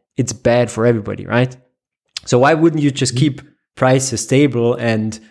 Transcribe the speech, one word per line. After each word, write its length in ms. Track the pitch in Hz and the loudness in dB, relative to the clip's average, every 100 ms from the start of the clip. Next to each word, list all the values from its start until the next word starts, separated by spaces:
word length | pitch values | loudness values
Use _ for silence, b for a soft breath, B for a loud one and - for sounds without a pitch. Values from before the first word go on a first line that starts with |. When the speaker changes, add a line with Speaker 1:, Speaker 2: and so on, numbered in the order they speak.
| _ - | _ -6
Speaker 1:
it's 180 | 120 | -6
bad 360 | 107 120 120 117 | -2 0 2 0
for 140 | - | 0
everybody, 400 | 117 117 101 98 98 | 0 0 -4 -10 -4
right? 300 | 117 127 127 _ _ _ _ _ - - | -2 -2 -4 _ _ _ _ _ -18 -2
So 120 | 123 | 2
why 160 | 139 | 4
wouldn't 280 | 160 165 156 | 4 2 2
you 80 | 147 | -2
just 240 | 131 127 | -2 -4
Speaker 2:
Mm-hmm. 60 | 123 | 0
Speaker 1:
keep 220 | 147 131 - _ _ - | -2 -2 -12 _ _ -2
prices 440 | 127 135 131 110 | 2 2 0 -6
stable 540 | - 131 143 120 117 | 0 2 2 2 0
and 440 | 120 117 110 110 107 b | 0 -2 -2 -4 -8 b